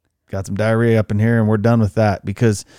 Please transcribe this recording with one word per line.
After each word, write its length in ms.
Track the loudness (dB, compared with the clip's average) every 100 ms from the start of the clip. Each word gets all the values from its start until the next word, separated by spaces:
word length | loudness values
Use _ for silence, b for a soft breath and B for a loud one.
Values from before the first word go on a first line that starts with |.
| _ _ _
got 140 | -10
some 120 | -8 -4
diarrhea 440 | -2 0 2 2
up 100 | 0
in 80 | 0
here 200 | 0 2
and 80 | 2
we're 80 | 2
done 240 | 2 2
with 140 | 0
that," 280 | 0 0 -2 -6
because 400 | -2 0 0 -6